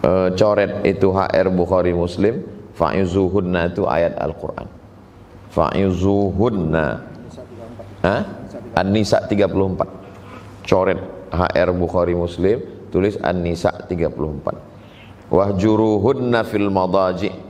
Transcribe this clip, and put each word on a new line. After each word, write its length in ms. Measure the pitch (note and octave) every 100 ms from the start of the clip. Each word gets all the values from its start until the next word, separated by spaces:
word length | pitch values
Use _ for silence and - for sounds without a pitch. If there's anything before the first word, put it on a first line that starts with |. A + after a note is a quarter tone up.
| C#2
Eh, 240 | F#2 F#2 F#2
coret 480 | G#2+ G2+ G2 G2 -
itu 320 | F#2+ G2 F#2
H 160 | F#2
R 160 | - F#2
Bukhari 480 | F#2 E2+ F#2 F2+ F2
Muslim, 480 | F2 F2+ G2+ A#2+ - - - -
fa'izuhunna 960 | E2 D#2 F#2+ F#2+ F#2 G2 F2+ F2+ E2+
itu 160 | F2+ F#2+
ayat 320 | D2+ E2+ -
Al-Quran. 480 | D#2 - D#2 - - - - - - - - - -
Fa'izuhunna. 1400 | - D#2+ - G2 F2 F#2+ G2+ G2+ G2 A#2+ G#2 D#2+ D#2+ D2 A1 - - - - - - - - - - F2+
Hah? 160 | G2+ - - - - - -
An-Nisa 480 | F#2+ G#2 G2+ - G2
tiga 240 | G2+ G2
puluh 240 | F#2 G2
empat. 240 | F#2 - - - - - - - - -
Coret 320 | G2 F#2+ F2+ F#2 - -
H 160 | E2 F2+ -
R 160 | F2+
Bukhari 400 | F2+ F2 F2+ F2
Muslim, 480 | F2 F2 E2+ F#2+ A#2 - - -
tulis 240 | - G2 G2+
An-Nisa 640 | - F2+ E2+ E2+ F#2 - -
tiga 240 | F2+ D#2+
puluh 240 | - D2+ C#2+
empat. 240 | - - - - - - - - -
Wahjuruhunna 1120 | F2 G2+ G2 G#2+ A2 A2 G#2 G#2 C3 B2 A#2
fil 240 | A2 G#2+ G2+
madaji 640 | F#2+ F#2 F#2+ F#2+ F2+ G2 - -